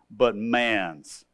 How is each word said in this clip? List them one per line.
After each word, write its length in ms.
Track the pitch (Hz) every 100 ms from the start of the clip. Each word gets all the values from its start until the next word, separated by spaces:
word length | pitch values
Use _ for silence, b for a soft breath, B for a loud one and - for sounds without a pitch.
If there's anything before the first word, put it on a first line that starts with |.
| _
but 240 | 107 123 104
man's." 880 | 117 123 120 107 90 76 - - _